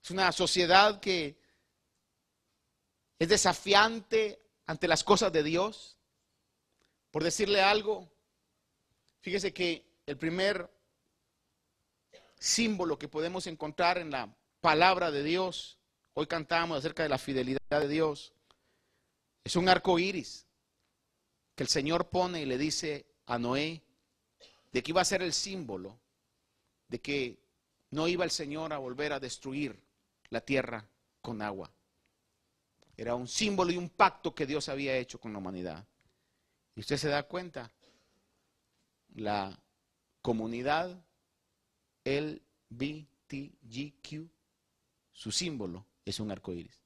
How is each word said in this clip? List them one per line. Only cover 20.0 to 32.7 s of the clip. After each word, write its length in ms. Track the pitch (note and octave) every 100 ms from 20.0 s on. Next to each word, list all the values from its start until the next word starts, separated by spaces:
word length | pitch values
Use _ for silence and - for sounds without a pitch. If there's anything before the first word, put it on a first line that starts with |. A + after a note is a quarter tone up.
| F#3 F#3+ A#2+ - _ _ _ _ _ _ _ _ _ _ _ -
que 80 |
el 40 | C3
Señor 420 | D#3 C#3 E3+ -
pone 320 | F3+ F3+ F3
y 40 | C#3
le 100 | B2+
dice 480 | D3+ - D#3+ C#3+ - _ -
a 120 | A#2+
Noé 440 | A#2+ C3 D#3 E3 _ _ _ _ _ _ - _ _
de 120 | B2
que 100 | C#3+
iba 80 | E3+
a 40 |
ser 160 | F3 F#3+
el 120 | F3+
símbolo 680 | C#3+ G3+ F#3+ C3+ F#2+ F#2+ A#2 _ _ _ _ _ _ _ _ _
de 140 | A#2
que 400 | - C#3+ B2 - _ _ _ _ _
no 160 | C#3+ E3
iba 180 | F3+
el 60 | F3
Señor 420 | - D3 D3+ D#3+
a 60 | D3+
volver 340 | C3 B2+ D3
a 60 | C#3
destruir 640 | C3 - C#3 C#3 C#3+ G2+ _ _ _ _ _
la 100 | A#2
tierra 480 | - C3+ B2 A2+ G#2+ _ _ _
con 220 | - A2+
agua. 260 | G#2 G2 E2 _ _ _ _ _ _ _ _ _ _